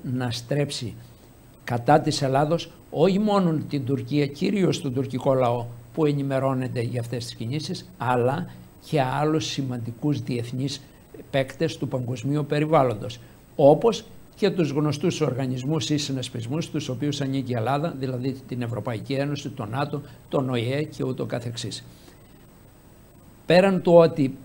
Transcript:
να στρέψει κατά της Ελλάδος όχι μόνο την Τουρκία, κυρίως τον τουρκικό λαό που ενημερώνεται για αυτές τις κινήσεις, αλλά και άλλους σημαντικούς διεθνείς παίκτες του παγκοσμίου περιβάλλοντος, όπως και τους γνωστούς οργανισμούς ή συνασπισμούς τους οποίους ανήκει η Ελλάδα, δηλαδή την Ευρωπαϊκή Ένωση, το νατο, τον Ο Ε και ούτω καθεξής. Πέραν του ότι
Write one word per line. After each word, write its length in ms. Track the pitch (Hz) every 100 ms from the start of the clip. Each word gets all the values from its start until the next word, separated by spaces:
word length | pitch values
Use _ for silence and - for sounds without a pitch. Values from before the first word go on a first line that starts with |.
| 127
να 180 | 127 123
στρέψει 600 | 117 - 143 143 - 110 - - - - - - -
κατά 360 | - 120 120 147
της 220 | - 147
Ελλάδος 500 | 135 135 151 165 - - -
όχι 280 | 139 175 190
μόνο 320 | 214 202 175 156 -
την 160 | 143 123
Τουρκία, 420 | 135 120 147 143
κυρίως 540 | 143 190 202 165 143
τον 120 | 143
τουρκικό 400 | 123 123 127 139
λαό 320 | 131 123 120 117 - -
που 120 | - 151
ενημερώνεται 760 | 143 139 135 131 131 127 120
για 180 | 117 123
αυτές 260 | 117 123 117
τις 100 | -
κινήσεις, 540 | 117 147 151 180 - -
αλλά 520 | 117 127 123 151 180 - - - -
και 120 | 156
άλλους 440 | 127 139 151 156 156
σημαντικούς 760 | - 135 123 117 - 151 147
διεθνείς 600 | - 120 117 127 143 143 - - - - -
παίκτες 460 | 139 135 - 160 -
του 100 | 139
παγκοσμίου 580 | 131 120 123 131 147 147
περιβάλλοντος, 720 | 147 151 160 131 104 123 - - - - -
όπως 500 | 143 151 233 214 - - - -
και 140 | 196
τους 200 | 165 151
γνωστούς 520 | 131 151 147 185 -
οργανισμούς 680 | 151 123 131 127 127 156 -
ή 80 | 147
συνασπισμούς 720 | 143 131 123 - 113 151 165
τους 200 | 156 -
οποίους 320 | 123 147 143
ανήκει 300 | 135 135 120
η 40 | 123
Ελλάδα, 400 | 110 143 165 147
δηλαδή 360 | 131 123 131 127 -
την 140 | 123
Ευρωπαϊκή 520 | 117 107 104 113 -
Ένωση, 360 | 135 143 143 139
το 160 | 113 110
νατο, 360 | 123 143 147 - - -
τον 200 | 151 131
Ο 60 | 123
Ε 280 | 117 139
και 200 | 151 -
ούτω 220 | 131 127 123
καθεξής. 580 | 127 117 117 110 - - - - - - - - - - - - - - - - - -
Πέραν 360 | 170 196 185
του 120 | -
ότι 420 | 170 165 165 131 -